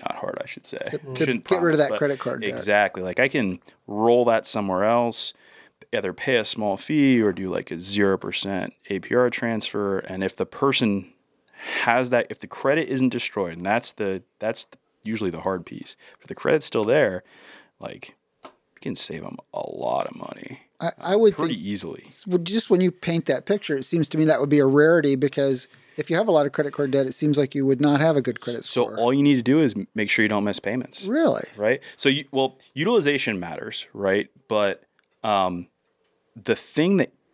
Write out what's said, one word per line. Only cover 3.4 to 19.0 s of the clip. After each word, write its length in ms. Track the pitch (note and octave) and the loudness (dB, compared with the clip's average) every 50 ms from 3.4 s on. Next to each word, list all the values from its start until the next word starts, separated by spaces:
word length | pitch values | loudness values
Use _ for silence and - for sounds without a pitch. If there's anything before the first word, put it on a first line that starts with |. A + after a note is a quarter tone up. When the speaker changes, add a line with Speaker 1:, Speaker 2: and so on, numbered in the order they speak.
| A#2 F#2+ F#2 E2+ - - - _ _ | 0 0 -2 -6 -10 -18 -20 _ _
Speaker 1:
roll 380 | - G2+ G#2 A2 A#2 A#2+ B2 A#2+ | -10 -4 2 4 4 6 6 6
that 200 | A#2 A2+ A2 - | 4 2 2 0
somewhere 380 | - - A2+ G#2 G2 F#2 F2+ G2+ | 0 -2 -2 -2 0 0 2 2
else, 480 | G#2+ A#2 A#2+ A#2+ A#2 A2 - - - - _ _ _ - - - _ _ _ - _ - | 2 2 2 0 0 -2 -4 -6 -6 -8 _ _ _ -20 -20 -20 _ _ _ -12 _ -6
either 200 | A2+ G2+ F#2+ F2 | -4 -4 -6 -8
pay 240 | - - - C3 | -6 -2 0 0
a 80 | A#2 G#2+ | 0 0
small 320 | - - - G#2+ G#2 G2 | 0 -2 -2 -2 -2 -2
fee 460 | G2+ - - D3+ D3+ C#3+ C3+ C3 A#2+ A2 | -4 -4 -2 2 4 4 6 6 6 4
or 100 | G#2 F#2 | 2 2
do, 160 | F2+ F#2+ F#2 | 0 -4 -4
like, 220 | F2 - - - | -4 -6 -6 -6
a 100 | F2+ E2 | -10 -10
zero 380 | F2+ F#2+ G2 G2+ G2+ G2 G2 F#2 | -6 -4 0 2 4 4 2 0
percent 560 | - G2+ F2+ - - G2 G2 F#2 F#2+ - - _ _ - | -2 -4 -6 -4 -4 -4 -4 -4 -6 -6 -10 _ _ -8
A 80 | G2+ F#2 | -6 -6
P 160 | F2 - - | -4 0 2
R 160 | B2 B2 B2 | 2 2 2
transfer. 680 | A#2 - - A#2 A2+ G#2+ - - - G#2+ G#2 G2 G2 F#2+ | 0 -2 -4 -4 -4 -4 -4 -4 -4 -4 -2 -2 -2 -4
And 220 | - - F#2 F#2+ F#2+ | -4 -6 -6 -4 -4
if 120 | F#2+ - | -4 -2
the 80 | - F#2+ | -4 -6
person 640 | - - - C#3 C#3 C3 - C3 A2 G2+ G2 F2+ - _ _ _ _ _ _ _ _ _ | -6 -4 -2 0 0 2 2 2 0 0 -2 -6 -10 _ _ _ _ _ _ _ _ _
has 560 | - - - - - - - A#2 B2 C3 B2 | -18 -14 -10 -8 -2 0 2 2 2 2 2
that, 160 | B2 A#2+ - - | 2 0 0 -2
if 120 | G#2+ - | -6 -12
the 60 | - | -14
credit 420 | - - - - C3+ C#3+ D#3+ D#3 - | -16 -12 -4 0 0 2 2 0 -2
isn't 220 | C3+ C3 C3 B2+ | 0 0 0 0
destroyed, 460 | A#2 A#2+ - - - G#2 G2 E2+ E2 | 0 -2 -4 -4 -4 -4 -4 -4 -6
and 80 | E2+ F2+ | -6 -2
that's 280 | G2 G#2+ A#2 - - - | 0 0 0 0 -4 -6
the, 300 | - G#2+ G2 F#2+ F#2+ - _ _ _ | -4 -4 -4 -4 -4 -8 _ _ _
that's 260 | - A2 A#2 - - | -6 -6 -6 -6 -10
the, 120 | - - _ _ _ _ _ _ | -12 -16 _ _ _ _ _ _
usually 280 | G#2+ A2+ A2 G#2 F#2 | -6 -4 -2 -2 -4
the 100 | E2 E2 | -4 -4
hard 240 | D#2 F#2+ F#2+ F2+ E2+ | -4 -4 -4 -4 -6
piece. 320 | - - - - - - - _ - - _ | -10 -14 -14 -14 -16 -16 -18 _ -20 -20 _
If 60 | _ | _
the 80 | - - | -16 -14
credit's 320 | - - - - D#3 C#3+ | -2 2 2 2 2 2
still 180 | - - A#2+ G#2+ | 0 -2 0 0
there, 380 | G#2+ B2 D#3 C#3 G#2+ F#2 F2+ - _ _ - - - - - - _ _ _ | 2 4 4 4 2 0 -4 -8 _ _ -20 -20 -20 -20 -20 -20 _ _ _
like, 380 | - - - - - - - _ _ _ _ _ - | -16 -16 -14 -16 -18 -20 -20 _ _ _ _ _ -20
you 60 | - - _ _ _ _ _ - | -20 -20 _ _ _ _ _ -10
can 140 | D#3 - | -8 -4
save 280 | - | -4